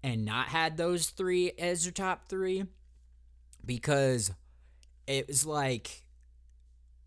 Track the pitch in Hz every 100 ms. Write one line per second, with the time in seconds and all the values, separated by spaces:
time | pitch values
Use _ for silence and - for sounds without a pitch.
0 | 131 113 107 113 - 160 160 156 170 175
1 | 160 - 185 180 180 - 175 175 180 180
2 | 185 180 - 190 185 190 190 - - -
3 | - - - - - - - 123 147 143
4 | 135 123 95 92 - - - - - -
5 | - 139 - 139 151 147 135 117 - -
6 | - - - - - - - - - -